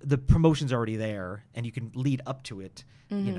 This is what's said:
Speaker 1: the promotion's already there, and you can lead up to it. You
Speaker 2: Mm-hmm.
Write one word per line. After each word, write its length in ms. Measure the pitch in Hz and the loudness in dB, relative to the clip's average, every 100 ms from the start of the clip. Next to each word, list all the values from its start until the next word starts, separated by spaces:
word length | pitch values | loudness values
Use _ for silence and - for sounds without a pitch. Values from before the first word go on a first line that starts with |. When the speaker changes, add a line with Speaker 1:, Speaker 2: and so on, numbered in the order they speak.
Speaker 1:
the 120 | 139 135 | 0 2
promotion's 560 | 131 165 160 151 143 | 6 6 6 4 2
already 220 | 123 113 | 0 0
there, 500 | 110 110 104 90 104 - | -2 -4 -4 -8 -10 -12
and 140 | - 120 | -8 -8
you 60 | |
can 180 | 120 117 123 | -8 -8 -4
lead 260 | 135 131 131 | -2 -2 -4
up 180 | 135 | -10
to 160 | - 98 | -10 -14
it. 240 | 95 - - - - | -14 -16 -20 -20 -8
You 80 | 202 | -4
Speaker 2:
Mm-hmm. 180 | 196 | -4